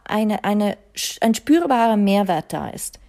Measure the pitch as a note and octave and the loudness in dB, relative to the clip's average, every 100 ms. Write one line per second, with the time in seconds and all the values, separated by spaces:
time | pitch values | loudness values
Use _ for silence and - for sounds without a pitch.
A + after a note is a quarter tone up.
0 | - G#3+ G#3+ G#3+ - G#3 G#3 - _ - | -6 -2 -2 -2 -2 0 -2 -4 _ -10
1 | - - A3+ A3 - D#4+ E4 B3 A3+ G#3+ | -10 -2 0 0 2 2 4 2 4 4
2 | G3+ G3 F#3+ E3 - D3+ C#3+ - - - | 2 2 2 -2 -4 -8 -8 -10 -14 -16